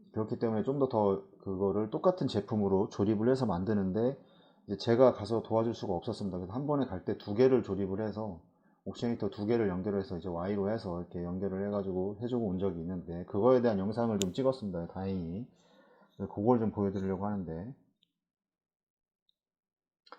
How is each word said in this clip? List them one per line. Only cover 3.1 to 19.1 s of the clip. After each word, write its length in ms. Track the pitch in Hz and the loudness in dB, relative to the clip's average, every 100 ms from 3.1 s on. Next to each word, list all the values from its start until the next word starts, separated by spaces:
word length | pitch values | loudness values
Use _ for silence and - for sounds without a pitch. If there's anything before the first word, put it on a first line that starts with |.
| 104 113 | 4 2
해서 160 | 131 120 | 2 2
만드는데 720 | 87 95 104 95 95 120 - - - _ _ - | 0 0 0 0 0 0 -2 -10 -20 _ _ -8
이제 100 | 101 | -4
제가 360 | - 117 131 | 2 6 6
가서 300 | - 104 113 | 6 0 -2
도와줄 320 | - 113 113 | 0 0 0
수가 200 | 110 - | -2 -4
없었습니다. 420 | 87 - 104 101 87 | -4 -4 -6 -4 -6
그래서 140 | 87 | -6
한 140 | 120 143 | -4 -2
번에 200 | 143 123 | -2 -2
갈 180 | 92 | -4
때 120 | - - | -4 -4
두 160 | - | -2
개를 280 | 104 131 131 | 4 6 6
조립을 380 | 101 95 95 95 107 | 2 -2 -2 -2 -4
해서 340 | 101 107 85 - _ _ _ | -4 -8 -10 -16 _ _ _
옥시네이터 440 | - - 120 117 104 | -12 -6 -4 -2 -4
두 160 | - 104 | -2 0
개를 220 | 120 104 | 2 2
연결해서 480 | 90 98 101 95 87 | 0 -2 -2 -2 -6
이제 120 | 92 | -6
Y로 420 | 85 92 104 98 | -4 -2 -2 0
해서 300 | 113 107 87 | -2 -4 -6
이렇게 220 | 87 90 | -6 -6
연결을 440 | 87 92 98 95 101 | -6 -4 -4 -4 -2
해가지고 520 | 101 95 92 95 101 | -2 -2 -2 -2 -4
해주고 240 | 120 123 110 | -4 -2 -2
온 120 | 92 | -2
적이 220 | 98 85 | -2 -2
있는데 440 | 82 92 87 85 | -6 -6 -8 -10
그거에 360 | 90 101 117 127 | -4 4 6 6
대한 180 | 120 101 | 4 2
영상을 400 | 95 110 117 104 | 0 0 0 0
좀 140 | 95 | -2
찍었습니다. 560 | 87 131 127 101 87 85 | 0 0 0 -4 -6 -6
다행히. 580 | 92 95 95 82 92 127 _ _ _ - _ _ - | -6 -4 -4 -4 -6 -10 _ _ _ -20 _ _ -10
그래서 160 | 98 | -8
그걸 260 | - 107 123 | 0 4 4
좀 120 | 110 | 4
보여드리려고 560 | 104 101 98 95 92 101 | 0 0 0 -2 -2 -2
하는데 480 | 104 82 80 110 131 _ _ _ _ _ _ _ _ _ _ _ _ _ | -4 -6 -8 -10 -14 _ _ _ _ _ _ _ _ _ _ _ _ _